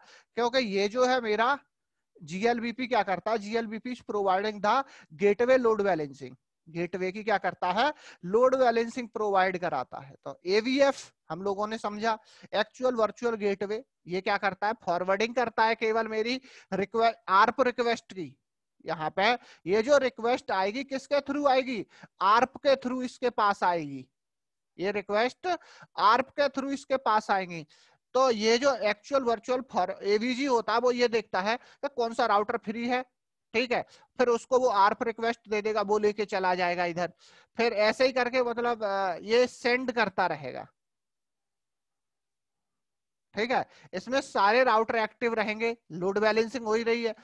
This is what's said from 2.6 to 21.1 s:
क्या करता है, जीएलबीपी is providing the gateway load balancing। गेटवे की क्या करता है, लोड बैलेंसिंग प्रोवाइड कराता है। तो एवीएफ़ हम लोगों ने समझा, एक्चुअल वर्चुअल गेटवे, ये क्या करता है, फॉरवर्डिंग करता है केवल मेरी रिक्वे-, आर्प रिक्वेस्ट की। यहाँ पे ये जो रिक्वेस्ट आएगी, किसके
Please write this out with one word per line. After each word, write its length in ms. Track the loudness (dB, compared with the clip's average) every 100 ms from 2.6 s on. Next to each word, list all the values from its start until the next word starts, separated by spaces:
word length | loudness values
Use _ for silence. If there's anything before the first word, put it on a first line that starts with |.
| -4 -8 -2
क्या 160 | 0
करता 280 | 0 -2 -2
है, 60 | -4
जीएलबीपी 580 | -2 -6 -6 -8 -10 -12
is 60 |
providing 600 | -8 -4 0 0 0 -2
the 220 | 2 2 0 -12 -20
gateway 440 | 0 2 2 4 4
load 240 | 4 2
balancing। 520 | 0 0 -2 -10 -18 -18 _ _ -14
गेटवे 440 | -8 -6 -4 -6
की 120 | -6
क्या 140 | -2 0
करता 340 | -2 -4 -2
है, 220 | 0 0 -2 -16 -14 -2
लोड 300 | 2 4 4
बैलेंसिंग 520 | 2 2 -2 -6 -10
प्रोवाइड 480 | -4 0 2 2 0
कराता 420 | -4 -4 -6 -12
है। 160 | -18 -16 -16
तो 140 | -10 0
एवीएफ़ 640 | 0 2 2 2 2 -8 _ -12
हम 120 | -8
लोगों 260 | -6 -4 -4
ने 100 | -6
समझा, 400 | -8 -4 -4 -4 _ -20 -6
एक्चुअल 420 | -4 -4 -2 -2 2
वर्चुअल 400 | 0 0 -6 -2
गेटवे, 480 | -2 -2 -4 -6 -10 _ -8
ये 140 | -6
क्या 160 | -2 0
करता 300 | -2 -2 -4
है, 60 |
फॉरवर्डिंग 640 | -4 -4 -4 0 0 0 -2
करता 300 | -2 0 0
है 100 | 0
केवल 320 | 0 0 -2
मेरी 340 | -4 -4 -4 -8 -20 -8
रिक्वे-, 400 | -4 -4 2 0 0 2
आर्प 320 | 6 6 4
रिक्वेस्ट 520 | -2 0 -2 -2 _
की। 220 | -12 -12 _ _ _ _ _ -10
यहाँ 240 | -4 -4
पे 220 | 2 2 2 -4 -14 -2
ये 100 | 0
जो 140 | 4 4
रिक्वेस्ट 540 | 2 -2 -2 -2 -2
आएगी, 320 | -2 -2 -4
किसके 320 | -8 -8 -2